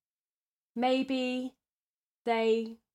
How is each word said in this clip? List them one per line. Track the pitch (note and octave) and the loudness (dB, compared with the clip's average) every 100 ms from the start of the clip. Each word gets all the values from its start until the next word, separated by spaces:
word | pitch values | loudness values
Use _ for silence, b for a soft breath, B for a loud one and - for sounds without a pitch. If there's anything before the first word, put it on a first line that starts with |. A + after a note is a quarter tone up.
| _ _ _ _ _ _ _ | _ _ _ _ _ _ _
Maybe | - B3 C4 C4 C4 B3+ B3+ C4 - _ _ _ _ _ _ | -4 0 0 0 -2 -2 -4 -6 -12 _ _ _ _ _ _
they | - A3+ A3+ A3+ A3+ A3+ _ | -2 0 2 2 0 -10 _